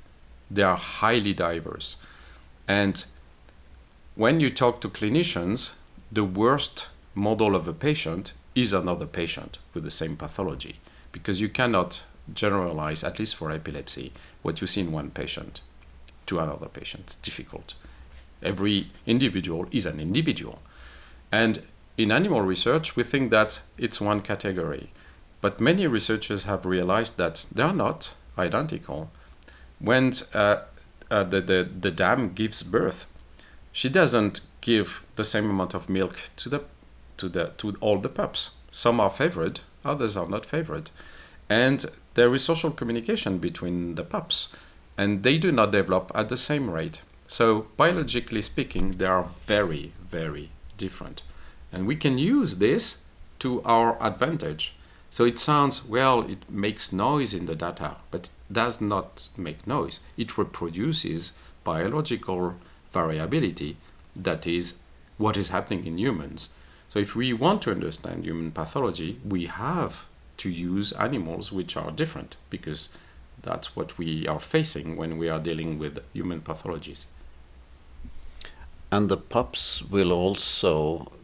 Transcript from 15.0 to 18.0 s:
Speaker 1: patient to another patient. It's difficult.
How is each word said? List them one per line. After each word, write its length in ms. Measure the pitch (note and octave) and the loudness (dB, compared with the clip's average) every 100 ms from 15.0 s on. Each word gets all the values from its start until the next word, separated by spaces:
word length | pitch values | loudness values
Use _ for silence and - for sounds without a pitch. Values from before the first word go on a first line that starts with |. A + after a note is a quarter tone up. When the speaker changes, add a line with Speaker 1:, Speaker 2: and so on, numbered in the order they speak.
| C#2+ | -6
Speaker 1:
patient 500 | - D2 - D2+ - - - - - - - - | -8 -8 -8 -10 -14 -16 -20 -20 -20 -20 -16 -6
to 140 | F2 | -2
another 280 | D#2 C#2+ D2+ | -2 -4 -10
patient. 360 | - - - | -12 -12 -12
It's 120 | - - | -12 -8
difficult. 580 | - - - - - - - - | -8 -8 -12 -14 -14 -18 -18 -20